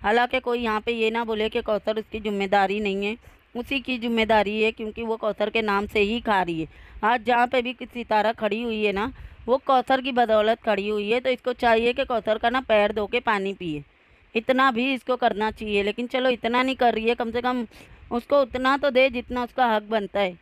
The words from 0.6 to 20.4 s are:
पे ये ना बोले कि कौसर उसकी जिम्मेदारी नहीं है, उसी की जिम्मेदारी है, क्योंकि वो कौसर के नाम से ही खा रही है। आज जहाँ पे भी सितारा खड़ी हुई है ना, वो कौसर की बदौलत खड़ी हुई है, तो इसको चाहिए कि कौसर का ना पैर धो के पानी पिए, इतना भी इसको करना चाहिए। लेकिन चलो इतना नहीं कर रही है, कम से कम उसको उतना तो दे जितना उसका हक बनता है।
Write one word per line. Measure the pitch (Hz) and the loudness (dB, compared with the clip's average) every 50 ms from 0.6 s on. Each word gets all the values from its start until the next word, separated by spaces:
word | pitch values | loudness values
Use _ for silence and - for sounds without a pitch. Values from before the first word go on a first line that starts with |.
| 240 226 214 214 | 0 0 -2 -2
पे | 208 226 | -2 -2
ये | 240 226 220 220 | -2 0 0 0
ना | 220 226 240 | 0 -2 -2
बोले | 220 226 214 214 220 | -2 -2 -2 -2 -2
कि | 214 233 | -2 -4
कौसर | 226 - 214 202 - - 220 220 | -2 -2 -2 -2 -2 -2 -4 -4
उसकी | 214 _ - 220 | -4 _ -10 -8
जिम्मेदारी | 202 214 208 202 196 196 196 202 196 190 196 208 | -6 -4 -2 -2 -2 2 4 2 4 2 0 -2
नहीं | 214 202 190 196 202 | -2 -2 -2 -2 -2
है, | 202 220 240 _ - - _ _ _ _ | -4 -6 -6 _ -20 -20 _ _ _ _
उसी | 233 240 - 277 277 | -10 -6 -4 -4 -4
की | 240 - 254 247 | -4 -4 -6 -4
जिम्मेदारी | 220 240 233 226 220 214 226 214 208 196 208 220 214 | -2 -2 0 0 2 4 4 4 4 2 0 0 0
है, | 220 | 0
क्योंकि | 226 - 226 214 214 - 233 | 0 -2 -8 -10 -8 -8 -6
वो | 226 226 220 | -6 -4 -2
कौसर | - 214 202 - 208 214 | -2 -4 -2 -2 -4 -2
के | 214 226 | 0 -2
नाम | 226 214 202 196 208 | 0 0 0 0 -2
से | 208 - 220 | 0 0 2
ही | 208 202 220 240 | 2 2 0 -2
खा | 226 - 214 190 | 0 2 2 2
रही | 185 175 170 160 | 2 0 -2 -4
है। | 160 156 - - - - - - - | -6 -8 -8 -20 -20 -20 -12 -2 0
आज | 208 240 247 214 | 2 2 2 2
जहाँ | 214 247 240 240 247 | 0 2 2 2 2
पे | 254 262 | 2 0
भी | 240 247 254 - 254 | -2 -2 -6 -8 -12
सितारा | 233 - 240 233 - 220 214 208 214 | -12 -10 -10 -4 0 0 2 2 2
खड़ी | 233 - 226 208 202 220 240 | 0 0 -2 -2 -2 -2 -4
हुई | 240 226 214 214 | -4 -2 0 0
है | 208 | 0
ना, | 196 196 208 254 - - - - - - - - | 0 0 -4 -4 -6 -10 -18 -20 -18 -14 -2 0
वो | 240 277 | 0 0
कौसर | - - 269 254 240 - 269 262 | 2 2 2 2 4 2 0 0
की | 254 269 | 0 -2
बदौलत | 262 247 240 214 220 214 208 214 226 233 | 2 2 2 4 4 2 4 2 0 0
खड़ी | _ 233 208 196 196 208 | _ -2 -2 -2 0 -2
हुई | 214 208 208 202 | -2 -4 0 0
है, | 220 247 | 0 0
तो | 247 262 | 0 -2
इसको | 254 240 _ 254 247 | -4 -2 _ -6 -6
चाहिए | - - 240 226 226 226 240 247 | 0 2 2 4 4 2 0 0
कि | 254 269 | -2 -2
कौसर | 247 254 226 208 220 214 196 | -2 -2 -4 0 -2 -2 0
का | - 233 | 0 0
ना | 240 262 | 0 0
पैर | 254 - 220 214 208 208 | 0 2 2 4 4 2
धो | 214 214 208 202 | 0 -2 -4 -2
के | - 240 | -4 -4
पानी | - 233 220 202 190 196 196 | 0 0 0 0 0 -4 -6
पिए, | 185 180 175 151 147 143 _ _ _ _ _ _ _ _ _ _ | -6 -8 -8 -8 -8 -10 _ _ _ _ _ _ _ _ _ _
इतना | 226 226 - 262 254 262 269 | -6 0 0 2 4 4 2
भी | 247 220 247 269 269 | 2 2 0 -2 -2
इसको | 247 - - 254 | -4 -2 -4 -2
करना | 247 - 233 214 190 214 220 | 2 2 0 0 0 -4 -4
चाहिए। | 214 - 220 214 208 202 202 | -4 -6 -8 -2 -2 0 0
लेकिन | 202 208 - 240 240 | -2 -2 -4 -6 -4
चलो | - 262 254 262 | -2 0 0 0
इतना | 254 233 - 233 240 247 254 | 0 0 -2 -2 0 0 0
नहीं | 262 262 | 0 0
कर | 247 247 240 226 | 2 2 2 2
रही | 220 220 226 | 2 0 0
है, | 240 | 0
कम | 233 247 233 | 0 -2 -4
से | 220 240 | -4 -4
कम | 240 254 247 247 233 214 - - - - - - - - | -2 -2 -2 -2 -4 -6 -10 -20 -20 -20 -20 -20 -14 -6
उसको | - 240 240 _ - 285 | -6 -6 -2 _ 2 2
उतना | 277 226 - 254 254 262 269 285 | 2 2 -2 -2 0 2 2 2
तो | 277 285 | 0 2
दे | 254 247 262 269 | 2 4 2 4
जितना | 240 247 233 - 247 247 247 | 2 -2 -8 -6 -6 -6 -6
उसका | 233 - - 262 240 | -6 -2 0 2 2
हक | 220 214 214 | 2 0 -2
बनता | 208 220 220 202 190 _ 202 | -2 -2 -2 -2 -2 _ -2
है। | 202 185 180 170 | -2 -2 -2 -8